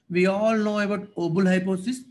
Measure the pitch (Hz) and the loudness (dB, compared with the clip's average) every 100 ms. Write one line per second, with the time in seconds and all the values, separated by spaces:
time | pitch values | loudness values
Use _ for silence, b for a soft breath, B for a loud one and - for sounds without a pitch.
0 | - 180 185 196 220 220 214 208 202 202 | -4 0 2 2 2 2 0 0 -2 -4
1 | 202 - 170 170 185 185 185 185 208 254 | -6 -6 -2 2 2 2 0 -4 -4 -8
2 | - | -12